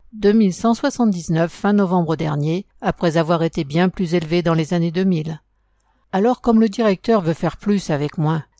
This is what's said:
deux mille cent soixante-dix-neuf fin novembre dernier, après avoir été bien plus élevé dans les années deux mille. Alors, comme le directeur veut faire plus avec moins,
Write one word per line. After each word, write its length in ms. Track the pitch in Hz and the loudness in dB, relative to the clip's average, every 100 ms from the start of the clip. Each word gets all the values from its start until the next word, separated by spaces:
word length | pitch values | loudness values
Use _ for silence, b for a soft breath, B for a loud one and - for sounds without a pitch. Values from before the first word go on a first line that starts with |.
| - | -8
deux 200 | 220 202 | -2 2
mille 220 | 220 202 | 4 4
cent 200 | 170 233 | 2 0
soixante-dix-neuf 760 | 226 285 - 226 180 160 160 170 | 0 -2 0 0 0 -2 0 -2
fin 220 | - 202 | -2 0
novembre 420 | 208 185 180 160 | 2 2 0 0
dernier, 500 | 156 156 147 151 175 - - | -2 -2 -2 -2 -4 -6 -8
après 360 | 196 - 175 160 | -4 -2 0 0
avoir 260 | 156 170 | 2 0
été 220 | 165 - | 0 -2
bien 240 | 139 156 185 | -4 0 0
plus 260 | - 175 | 0 -2
élevé 280 | 175 160 175 | -2 0 -2
dans 120 | 170 | 0
les 180 | 160 151 | 0 0
années 200 | 175 170 | -2 -2
deux 100 | 170 | 0
mille. 380 | 190 165 156 160 _ _ _ _ _ _ _ | 0 0 -4 -10 _ _ _ _ _ _ _
Alors, 280 | 190 226 254 | 0 0 0
comme 200 | - 220 | 2 2
le 80 | 220 | 2
directeur 520 | 196 220 185 - 220 | 2 0 0 2 0
veut 140 | 160 | 0
faire 240 | 160 165 - | -2 -4 -4
plus 320 | 202 202 - | -2 -2 -2
avec 260 | 147 147 - | -2 -2 -2
moins, 280 | 151 160 - | -2 -2 -6